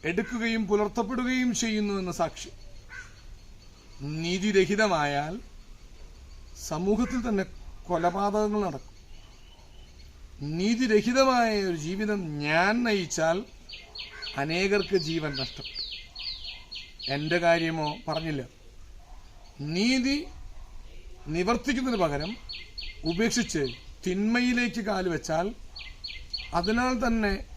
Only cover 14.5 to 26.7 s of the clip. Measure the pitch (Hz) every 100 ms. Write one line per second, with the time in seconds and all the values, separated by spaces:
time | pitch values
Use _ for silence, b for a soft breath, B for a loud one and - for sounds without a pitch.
14.5 | 170 190 202 185 190 156 165 151 135 127
15.5 | - - - - - - - - - -
16.5 | - - - - - - 139 156 175 170
17.5 | 170 165 160 151 151 - 156 165 143 117
18.5 | - - - - - - - - - -
19.5 | - 143 170 226 262 254 285 - - -
20.5 | - - - - - - - - 160 180
21.5 | 233 269 254 262 220 165 143 165 240 -
22.5 | - - - - - 160 170 226 247 220
23.5 | 165 135 117 - - 185 185 214 240 247
24.5 | 240 240 233 202 196 185 160 - 160 190
25.5 | - - - - - - - - - -
26.5 | 165 208